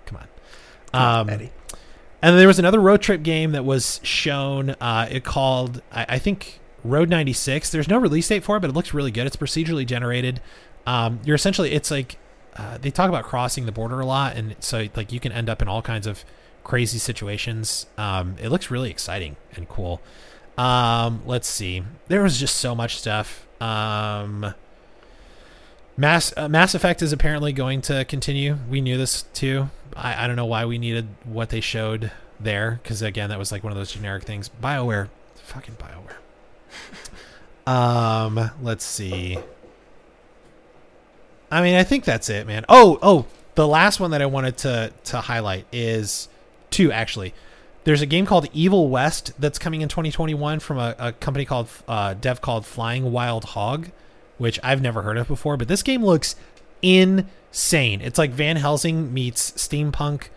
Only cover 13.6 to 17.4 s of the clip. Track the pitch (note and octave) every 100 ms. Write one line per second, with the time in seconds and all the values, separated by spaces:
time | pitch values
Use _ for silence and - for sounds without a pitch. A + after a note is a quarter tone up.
13.6 | A#2 G#2+ A2+ A2+ B2+ C3+ C#3 A#2 A2 -
14.6 | - A2+ G#2+ A#2 G#2+ A#2+ A#2+ A#2 A2+ G#2+
15.6 | G2+ A2 A#2 A2+ G#2+ G2 - - - -
16.6 | - B2 A#2 A2+ - A2 G2+ G#2